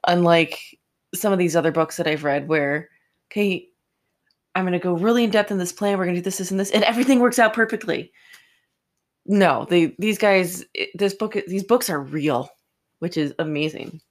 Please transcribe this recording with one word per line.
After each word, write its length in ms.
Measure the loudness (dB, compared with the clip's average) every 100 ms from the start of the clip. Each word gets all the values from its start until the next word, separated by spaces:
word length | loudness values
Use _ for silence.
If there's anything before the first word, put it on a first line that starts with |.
| 2
Unlike 520 | 2 6 4 2 -4 -16 _ _ _ _
some 200 | -4 0
of 60 | 2
these 160 | 2
other 160 | 2 0
books 260 | 0 -2 -2
that 100 | -2
I've 160 | -2
read 240 | -2 -2 0
where, 420 | 0 0 -2 -6 _ _ _ _
"Okay, 360 | -2 0 -2 -8 _ _ _ _ _ _ _ _
I'm 120 | -4
gonna 120 | 0 0
go 160 | 0
really 300 | 0 2 2
in 80 | 2
depth 180 | 2 0
in 80 | -2
this 160 | -4
plan. 240 | -2 -2 0
We're 80 |
gonna 120 | -2 -2
do 40 |
this, 160 | -4 -6
this, 140 | -4
and 80 | -4
this, 100 | 0
and 140 | 2
everything 360 | 2 2 2 4
works 200 | 4 4
out 140 | 2
perfectly." 600 | 2 -2 -2 -4 -6 -8 _ _ -20 _ _ _ _ _ _ _ _
No, 400 | -2 4 4 2 2
they, 260 | 2 2 0
these 220 | -4 2
guys, 440 | 4 4 0 -6 -12
it, 140 | -8 -8
this 220 | -2 -4
book, 200 | -2 -6 -6 -4
these 160 | -6
books 260 | 0 0 0
are 100 | -6
real, 520 | -6 -2 0 0 -4 _ _ _ _ _
which 180 | -6 -4
is 160 | -4 -4
amazing. 600 | -4 -2 -4 -6 -14 -16 _